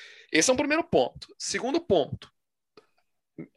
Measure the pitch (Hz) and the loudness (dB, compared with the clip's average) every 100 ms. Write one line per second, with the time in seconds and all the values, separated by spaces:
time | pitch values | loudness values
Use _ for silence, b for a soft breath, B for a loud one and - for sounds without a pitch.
0 | b b b 156 208 254 294 311 339 156 | b b b 2 2 2 0 -2 0 0
1 | 123 - - - - 196 240 330 - 185 | 0 -4 -20 -14 -8 -6 -2 -2 0 0
2 | 131 - - _ _ _ _ _ _ _ | 0 -6 -16 _ _ _ _ _ _ _
3 | _ _ _ - - | _ _ _ -20 -20